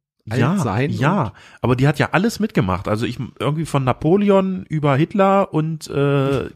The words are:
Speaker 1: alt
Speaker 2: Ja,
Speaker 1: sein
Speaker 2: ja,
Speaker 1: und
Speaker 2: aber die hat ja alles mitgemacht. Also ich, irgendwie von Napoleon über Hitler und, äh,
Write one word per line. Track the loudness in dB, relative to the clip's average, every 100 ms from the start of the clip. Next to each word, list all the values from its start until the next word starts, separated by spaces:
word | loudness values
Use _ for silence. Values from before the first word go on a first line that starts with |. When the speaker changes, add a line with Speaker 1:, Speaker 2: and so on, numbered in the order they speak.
| _ _ -6
Speaker 1:
alt | 0
Speaker 2:
Ja, | 0 0
Speaker 1:
sein | 0 0 -2
Speaker 2:
ja, | 0 0 0
Speaker 1:
und | -2 -8 -20 -6
Speaker 2:
aber | -2 2
die | 2
hat | 2
ja | 0
alles | 0 0 -2
mitgemacht. | -2 0 0 -2 -2
Also | -2 -2
ich, | -6 -10 -6
irgendwie | -4 -2 -2
von | -2
Napoleon | 0 0 2 2 4 2 2 -4 -6
über | -2 0 2
Hitler | 0 2 2 2 2
und, | -2 -4 -6 -6
äh, | -2 0 2 0 -2 -4